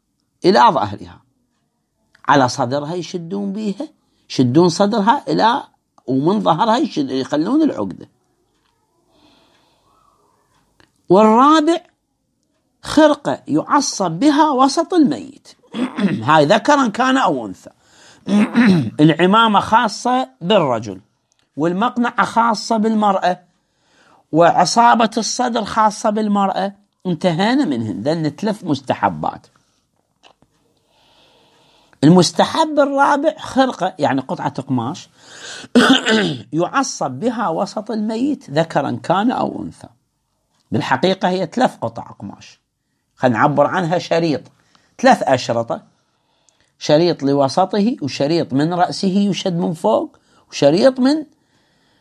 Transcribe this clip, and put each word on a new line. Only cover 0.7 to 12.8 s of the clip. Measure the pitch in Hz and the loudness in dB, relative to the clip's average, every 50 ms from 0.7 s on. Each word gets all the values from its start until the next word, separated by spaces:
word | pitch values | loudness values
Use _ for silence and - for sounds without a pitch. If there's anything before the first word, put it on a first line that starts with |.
| 165 113 101 101 98 - 87 87 - - _ _ _ _ _ _ _ _ _ _ _ _ _ _ _ _ _ _ _ _ - | 4 2 -2 -4 -6 -12 -16 -20 -20 -20 _ _ _ _ _ _ _ _ _ _ _ _ _ _ _ _ _ _ _ _ -2
على | - 143 143 127 120 | 2 2 4 2 2
صدرها | - 143 127 120 135 143 147 147 175 | 0 -4 -4 -4 -4 -6 -6 -8 -8
يشدون | 180 160 - - 175 165 165 196 202 202 196 190 | -10 -10 -10 -10 -10 -10 -8 -8 -8 -8 -8 -8
بيها، | 214 214 202 190 - 302 - _ _ _ _ _ _ _ _ | -6 -6 -6 -6 -8 -12 -14 _ _ _ _ _ _ _ _
يشدون | - - 131 120 123 160 180 175 | -2 0 0 4 4 4 4 4
صدرها | 165 - 202 208 226 220 190 233 285 277 - | 2 0 0 0 0 0 2 2 0 0 -2
إلى، | - 156 180 - 226 240 - - - _ _ _ _ _ _ _ | -2 -2 0 2 0 0 -2 -6 -12 _ _ _ _ _ _ _
ومن | - 135 135 147 175 208 214 | -4 -2 0 0 0 0 0
ظهرها | 180 175 160 165 233 220 220 | 0 0 0 2 2 0 0
يشد-، | 269 320 - - 156 139 131 | 0 0 -2 -2 -4 -4 -2
يخلون | 131 135 123 - 147 147 160 208 269 311 | -4 -4 -4 -2 -2 -2 -2 0 2 2
العقدة. | 320 269 - - 104 95 - - - - _ _ _ _ _ _ _ _ _ _ _ _ _ _ _ _ _ _ _ _ _ _ _ _ _ _ _ _ _ _ _ _ _ _ _ _ _ _ _ _ _ _ _ _ _ _ _ _ _ _ _ _ _ _ _ _ _ _ _ - | 2 0 0 -4 -6 -8 -8 -12 -18 -20 _ _ _ _ _ _ _ _ _ _ _ _ _ _ _ _ _ _ _ _ _ _ _ _ _ _ _ _ _ _ _ _ _ _ _ _ _ _ _ _ _ _ _ _ _ _ _ _ _ _ _ _ _ _ _ _ _ _ _ 2
والرابع: | 175 202 220 220 220 240 262 294 311 320 302 320 339 330 - _ _ _ _ _ _ _ _ _ _ _ _ _ _ _ _ _ _ _ | 4 6 6 6 6 6 6 4 4 4 2 0 -2 -2 -6 _ _ _ _ _ _ _ _ _ _ _ _ _ _ _ _ _ _ _